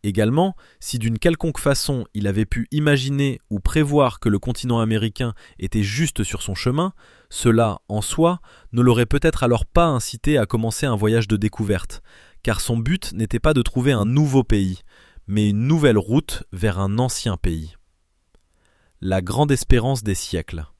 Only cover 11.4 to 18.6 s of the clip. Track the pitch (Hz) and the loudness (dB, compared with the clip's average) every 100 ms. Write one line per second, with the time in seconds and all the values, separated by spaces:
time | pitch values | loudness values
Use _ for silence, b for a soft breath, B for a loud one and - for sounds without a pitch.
11.4 | 104 - 104 98 - - b b b b | 0 -2 -2 -2 -4 -12 b b b b
12.4 | - 104 - 117 113 185 - 85 110 120 | -4 -4 -2 -2 0 -2 -4 -6 -4 0
13.4 | 160 143 113 - 127 123 104 131 151 135 | 2 2 0 0 0 2 2 2 4 2
14.4 | 127 107 95 90 b b b b - 104 | 4 2 2 -4 b b b b -4 0
15.4 | 104 101 123 165 147 107 101 123 - - | 2 2 2 4 6 4 2 0 0 -10
16.4 | - 92 104 92 98 107 127 - 117 92 | -10 -4 -2 0 -2 0 -2 -2 -4 -2
17.4 | - 80 80 - _ _ _ _ _ _ | -2 -4 -8 -16 _ _ _ _ _ _
18.4 | _ _ | _ _